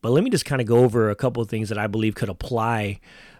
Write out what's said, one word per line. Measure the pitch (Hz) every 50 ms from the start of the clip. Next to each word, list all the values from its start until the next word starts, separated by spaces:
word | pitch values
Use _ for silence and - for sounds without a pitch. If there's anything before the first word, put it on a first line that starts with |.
But | - 117 127
let | 151 208
me | 269
just | 233 147 -
kinda | - 143 131 120
go | 107 117 120
over | 127 123 107 123 110 107
a | 104
couple | - - 127 117 120 117
of | 104
things | - 110 110 101
that | 110 104
I | 104
believe | 107 101 110 110 110 104
could | - 123 104
apply, | 90 - - - 120 113 110 117 117 110 104 101 101 - - - - - - - - -